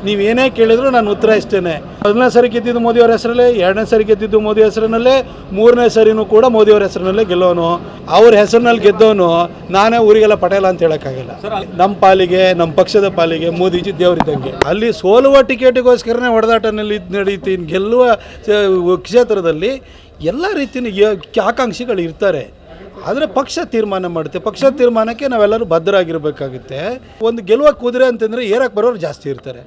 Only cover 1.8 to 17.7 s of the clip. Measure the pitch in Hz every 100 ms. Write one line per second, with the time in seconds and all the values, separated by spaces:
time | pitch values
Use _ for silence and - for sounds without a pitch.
1.8 | - - 208 214 254 240 247 226 226 240
2.8 | 233 233 233 226 226 240 247 233 180 196
3.8 | 220 226 214 208 214 214 214 214 220 214
4.8 | 220 226 247 269 254 - - 190 226 240
5.8 | 240 220 220 220 202 214 254 226 208 208
6.8 | 202 - 185 196 214 180 180 175 170 170
7.8 | - - - 165 233 208 208 226 240 233
8.8 | 196 190 220 208 175 165 175 - - 185
9.8 | 214 233 220 214 214 208 180 196 190 180
10.8 | 165 156 139 131 120 - 208 208 202 185
11.8 | 190 202 196 190 180 185 185 180 165 147
12.8 | 185 214 196 175 165 165 165 165 185 175
13.8 | 175 160 180 170 160 143 131 - 143 190
14.8 | 233 - 180 226 269 277 269 254 254 247
15.8 | 247 247 226 233 247 226 220 226 226 214
16.8 | 214 208 180 196 196 196 175 185 165